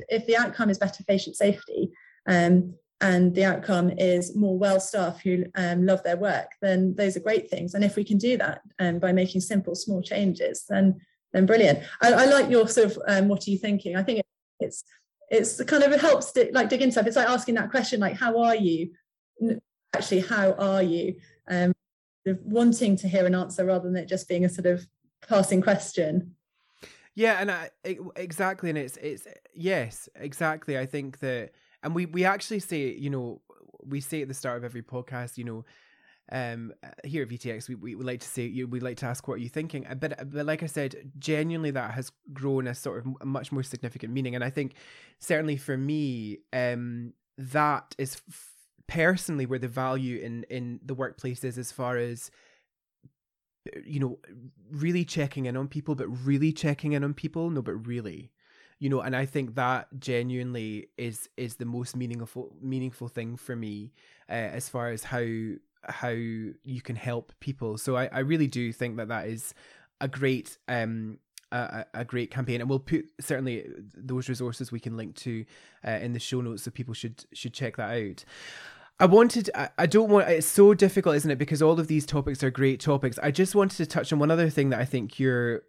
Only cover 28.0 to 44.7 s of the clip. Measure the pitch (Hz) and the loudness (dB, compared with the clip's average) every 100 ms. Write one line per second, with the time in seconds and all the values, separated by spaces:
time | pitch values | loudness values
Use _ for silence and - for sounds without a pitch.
28 | 185 185 180 156 190 185 175 151 131 - | -10 -10 -8 -4 -4 -2 -4 -4 -6 -8
29 | 151 131 - - _ - 180 175 113 - | -10 -10 -14 -20 _ -6 -2 -2 -4 -10
30 | - - 143 - 160 156 156 131 135 147 | -20 -14 -12 -4 -4 -4 -4 -6 -4 -6
31 | 135 131 135 123 107 _ _ _ 151 170 | -8 -8 -6 -6 -8 _ _ _ -6 -4
32 | 175 175 185 202 - 208 - 160 131 - | -4 0 0 0 -4 -6 -4 -4 -4 -6
33 | 139 135 120 - _ _ _ - 139 139 | -6 -6 -8 -12 _ _ _ -20 -10 -8
34 | 135 160 135 131 127 120 120 120 - 127 | -6 -6 -6 -8 -8 -6 -8 -12 -10 -10
35 | 123 123 120 - 117 113 - _ _ _ | -8 -10 -10 -10 -10 -10 -14 _ _ _
36 | _ _ - 131 120 117 113 - - - | _ _ -12 -8 -8 -10 -12 -16 -20 -16
37 | 139 156 117 120 120 113 131 110 110 107 | -8 -6 -6 -8 -10 -10 -10 -12 -12 -10
38 | 127 123 - 127 120 127 123 123 127 117 | -8 -8 -10 -8 -8 -6 -6 -6 -8 -8
39 | 120 123 - 120 139 156 160 143 - 131 | -8 -8 -8 -8 -8 -8 -8 -10 -10 -8
40 | 156 - 143 147 147 160 160 156 135 - | -8 -8 -10 -6 -4 -4 -6 -6 -6 -8
41 | 135 139 156 151 160 165 151 135 110 123 | -18 -10 -4 -2 -2 -4 -4 -4 -6 -8
42 | 123 _ - 135 139 135 123 120 - 98 | -10 _ -18 -8 -2 -2 -2 -6 -8 -8
43 | 127 135 135 135 139 135 131 123 120 120 | -8 -8 -6 -8 -6 -8 -6 -10 -10 -10
44 | 113 131 131 123 123 147 135 | -8 -6 -4 -4 -6 -6 -6